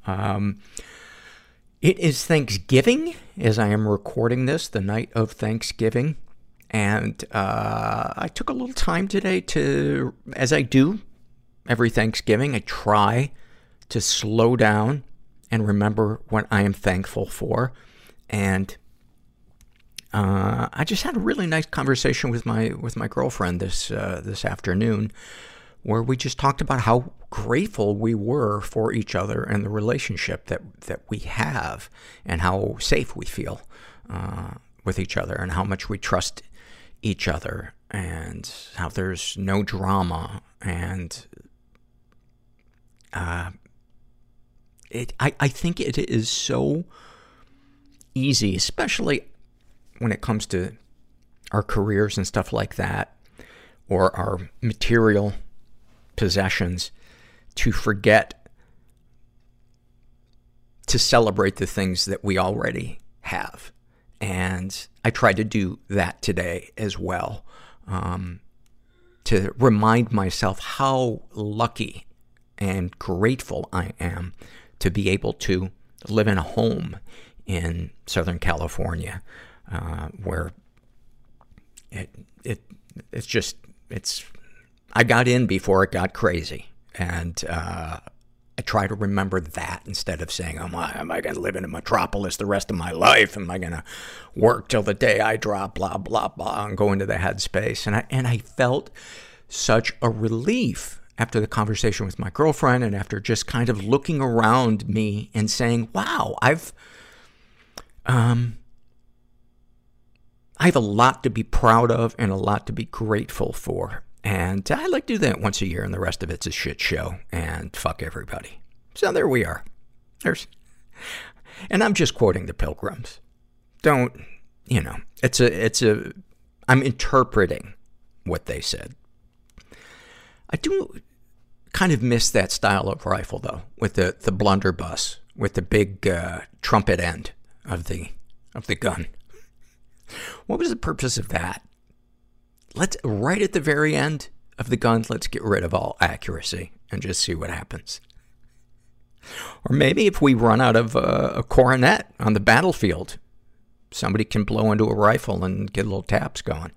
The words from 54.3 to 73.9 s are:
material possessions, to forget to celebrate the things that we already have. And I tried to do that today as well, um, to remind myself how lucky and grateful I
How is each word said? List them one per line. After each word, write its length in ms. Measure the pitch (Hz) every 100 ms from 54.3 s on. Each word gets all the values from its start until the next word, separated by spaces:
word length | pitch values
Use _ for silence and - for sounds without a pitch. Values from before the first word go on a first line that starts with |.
| 92 - -
material 760 | 120 110 - 117 110 101 101 - - - - - - - - -
possessions, 760 | 101 98 92 - 87 90 - - - - - - -
to 180 | - -
forget 760 | - - 101 107 107 - - - - _ - _ _ _ _ - _ _ _ _ _ _ _ _ _ _ _ _ _ _ _ -
to 120 | -
celebrate 580 | - 120 110 98 98 -
the 100 | 95
things 380 | - 95 90 -
that 180 | 98
we 120 | 101 92
already 600 | 92 104 - - 117 - - _
have. 520 | - - - - - _ _ _ _ -
And 640 | 98 92 92 92 95 - - _
I 60 | 120
tried 260 | - 113 98
to 80 |
do 340 | 110 110 92 76 -
that 320 | 98 87 -
today 500 | - 90 90 87 - -
as 220 | 107 90
well, 460 | 90 87 - 104 - - - - -
um, 540 | 95 95 90 90 90 - _ _ - _ _ _ _
to 300 | - 104 98 -
remind 540 | 127 107 110 113 113
myself 460 | 107 95 - 101 101
how 640 | - - 135 131 123 104 -
lucky 760 | 104 104 104 117 - 110 101 - - _ _ _ -
and 360 | 98 95 90 -
grateful 720 | - 87 110 131 - - -
I 200 | 92 92